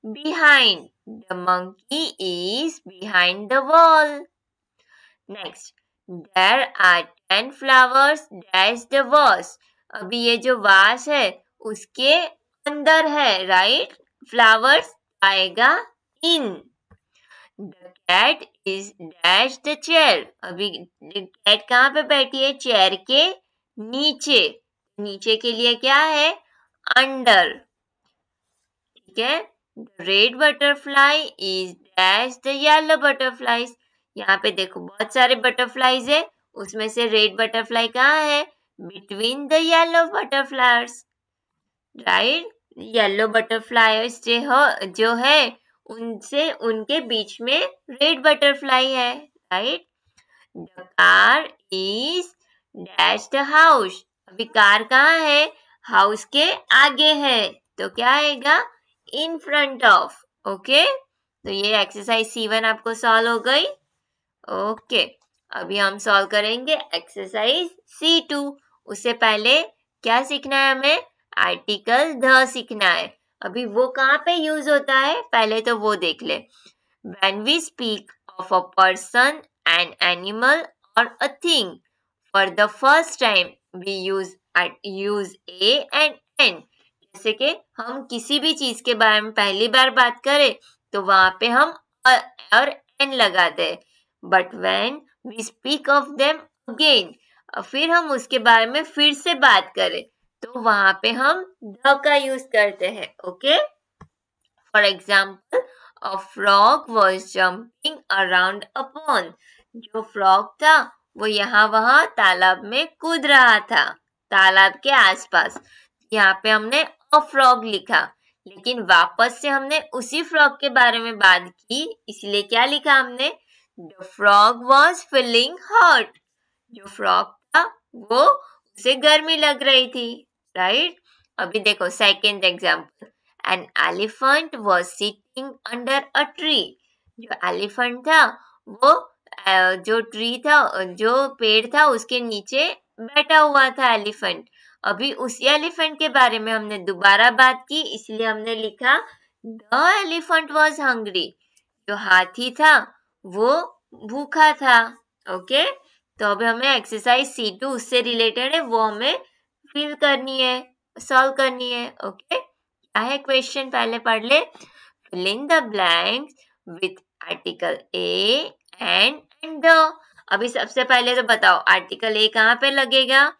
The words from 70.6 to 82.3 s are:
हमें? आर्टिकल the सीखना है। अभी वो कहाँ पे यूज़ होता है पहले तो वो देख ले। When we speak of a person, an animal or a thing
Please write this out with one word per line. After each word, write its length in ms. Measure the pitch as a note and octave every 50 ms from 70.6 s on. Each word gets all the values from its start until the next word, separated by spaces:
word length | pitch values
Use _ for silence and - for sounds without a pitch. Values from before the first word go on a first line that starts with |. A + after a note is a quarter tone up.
| C4+ C4+ C4+
हमें? 300 | C4 C4+ C#4+ D#4 F4+ B4+ _ _ _ _ _ - -
आर्टिकल 760 | - F3+ F3+ F3+ _ - G#3 G3+ _ - A#3 B3+ D4 E4 D4+ B3
the 260 | B3 C4 C4 C4 C4
सीखना 420 | B3+ C4 C4 A#3+ _ A#3+ G#3+ G3+ F#3
है। 180 | E3+ E3+ - - _ _ _ _ _ _ -
अभी 220 | G3 F3+ A#3 B3
वो 200 | A#3+ G3+ A3+ B3+ B3+ B3+
कहाँ 200 | C4+ C4 C4+ C#4+ D4+ D4+
पे 80 | E4+ F4
यूज़ 340 | F4 D#4 D4+ D#4 D4+ C#4 D4
होता 280 | D4 C#4+ C#4 C#4 C4+ C4
है 220 | C4+ C#4+ D#4+ A#4+ A#4 - -
पहले 280 | A#3 A3 G#3+ A3 A3+
तो 160 | A3 A#3+ A#3+ A3
वो 160 | G#3 G#3+ G#3+
देख 260 | F#3+ F3 E3 D#3 _ -
ले। 160 | D#3+ D3+ D3+ - _ _ _ _ _ _ _ _ _ _ _ _
When 380 | A3 F3+ G3 F#3+ G3 G3 G#3 G#3+
we 100 | B3 D4+ E4+ D#4+
speak 500 | - _ - B3 A3+ G#3+ G3+ _ _ _ _ _ - F#3+ F#3
of 120 | F#3 - G3+
a 80 | F#3 F3+ F3+ _
person, 640 | - F#3+ F#3 F#3 F#3+ - - - A#3+ B3 C#4 D4+ D#4 - _ _ _ _ E3
an 220 | E3 E3+ F3 E3 - _ - F3+
animal 520 | F3+ F3 F3+ G3 G#3 A3 A#3 C4 D4 E4 E4 - _ _ _ _ _
or 80 | A3+ A#3+ A#3 - _
a 80 | - C#4+ C#4 _ -
thing 320 | F4 E4 C#4+ G#3+ F3+ D3+ - _ _ _ _ _ _ _ _ _ _